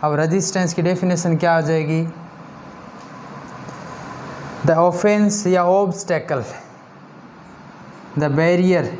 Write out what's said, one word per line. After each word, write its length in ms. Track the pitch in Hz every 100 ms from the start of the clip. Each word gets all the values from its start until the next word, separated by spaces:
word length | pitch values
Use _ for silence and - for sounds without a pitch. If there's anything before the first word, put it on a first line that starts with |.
अब 100 | 151
रेजिस्टेंस 600 | 147 160 185 185 190 180
की 80 | 170
डेफिनेशन 540 | 170 180 185 175 170 165
क्या 200 | 175 165
आ 40 |
जाएगी? 480 | 151 160 151 160 165 - - - - - - - - - - - - - - - - - - - - - - - - - -
The 100 | 165
offense 680 | 175 175 208 208 208 202 180
या 180 | 185
obstacle, 760 | 175 190 202 170 - 160 156 143 110 - - - - - - - - - - - - - - - - -
the 100 | 147
barrier 560 | 143 165 175 180 180 - -